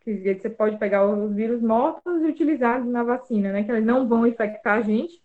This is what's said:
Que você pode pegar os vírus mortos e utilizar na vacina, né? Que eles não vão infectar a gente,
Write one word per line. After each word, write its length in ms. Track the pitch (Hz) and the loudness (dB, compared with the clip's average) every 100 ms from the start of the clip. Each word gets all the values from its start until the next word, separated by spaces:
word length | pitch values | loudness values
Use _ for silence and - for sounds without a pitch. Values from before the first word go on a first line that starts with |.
Que 340 | - 202 190 | -6 -4 -2
você 160 | 190 220 | -2 -6
pode 260 | 220 214 214 | 0 0 0
pegar 300 | 208 202 202 | 0 2 2
os 280 | 208 214 | 2 -2
vírus 260 | 202 226 240 | -2 -2 0
mortos 600 | 226 220 285 320 - 349 | 2 2 2 -2 -4 -2
e 40 | 311 | 0
utilizar 580 | - 302 294 240 247 | 0 0 2 0 0
na 180 | 240 240 | -2 -2
vacina, 480 | 233 254 - 220 196 | 0 -2 -2 -2 0
né? 120 | 196 | -2
Que 80 | 208 | -2
eles 120 | 226 | 0
não 220 | 220 247 254 | 2 2 2
vão 200 | 233 233 | 2 2
infectar 520 | 233 214 214 - 208 | 2 -4 -4 0 0
a 40 | |
gente, 380 | 214 214 339 - | 2 0 -2 -12